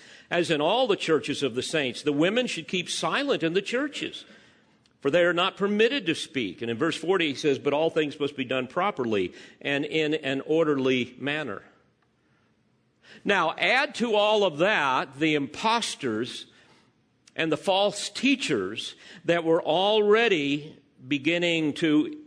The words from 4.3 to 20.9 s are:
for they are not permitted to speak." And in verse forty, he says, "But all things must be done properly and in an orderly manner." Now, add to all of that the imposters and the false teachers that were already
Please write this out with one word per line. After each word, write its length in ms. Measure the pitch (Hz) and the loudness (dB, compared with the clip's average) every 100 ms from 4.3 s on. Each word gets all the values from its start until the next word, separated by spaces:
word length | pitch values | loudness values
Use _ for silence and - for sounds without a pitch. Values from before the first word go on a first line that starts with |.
| - - _ _ _ _ _ | -20 -20 _ _ _ _ _
for 100 | 139 | 0
they 140 | 160 | 2
are 100 | 175 | 2
not 240 | 170 185 185 | 2 -2 -2
permitted 480 | 202 208 226 - 175 | -2 2 2 2 -2
to 80 | |
speak." 480 | 151 - 139 104 80 | -4 -4 -4 -4 -6
And 80 | 117 | -6
in 80 | 113 | -2
verse 180 | 160 151 | -2 -2
forty, 320 | 165 190 160 | 0 0 0
he 60 | |
says, 240 | 135 156 123 | 0 0 0
"But 160 | 135 | 0
all 160 | 139 160 | 0 0
things 280 | 160 151 131 | 0 -2 -2
must 160 | 139 | -6
be 120 | 139 123 | -4 -4
done 200 | 131 123 | -2 -2
properly 680 | - 196 208 123 104 90 - - - | -2 -2 -2 0 0 0 -6 -18 -10
and 240 | 139 139 | -2 -2
in 300 | 147 160 151 | 0 0 0
an 260 | 156 135 135 | 0 -2 -4
orderly 760 | - 156 160 139 131 131 120 - | 0 2 4 2 2 2 0 -6
manner." 440 | 131 151 143 98 - _ _ _ _ _ _ _ _ _ _ _ _ _ - - | -6 -6 -6 -10 -14 _ _ _ _ _ _ _ _ _ _ _ _ _ -20 -8
Now, 300 | - 196 165 - | 0 2 2 0
add 360 | 170 240 294 - | 2 2 0 -2
to 180 | 240 | 0
all 280 | 208 208 214 | 2 4 4
of 160 | 196 147 | 2 2
that 640 | 185 208 143 131 170 127 | 2 2 2 2 -2 -2
the 140 | 156 | 0
imposters 1120 | 151 135 - 220 226 - - 135 107 123 - - - _ _ _ _ _ _ _ - | 2 -2 -2 0 0 -2 -4 -4 -2 -4 -8 -16 -20 _ _ _ _ _ _ _ -6
and 160 | 160 | -2
the 40 | 156 | 0
false 520 | - 190 202 - - | 0 2 2 -2 -8
teachers 840 | - 262 277 - 127 92 113 - - - - | -2 0 0 0 -2 -2 -6 -12 -14 -20 -8
that 200 | 143 170 | 0 0
were 180 | 160 165 | 2 2
already 1120 | - 160 196 214 208 208 233 185 143 147 151 - _ | 2 2 2 4 6 6 4 2 0 -2 -4 -16 _